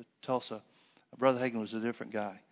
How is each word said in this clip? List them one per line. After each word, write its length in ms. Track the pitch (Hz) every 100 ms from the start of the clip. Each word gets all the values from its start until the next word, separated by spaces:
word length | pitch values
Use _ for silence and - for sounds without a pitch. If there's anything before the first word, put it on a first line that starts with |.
| 117 _
Tulsa, 400 | - 127 - 110 - _ - _ _ 127
Brother 220 | 131 123
Hagin 200 | 127 113
was 140 | 107
a 60 | 113
different 320 | 117 113 113
guy. 280 | 110 104 95 -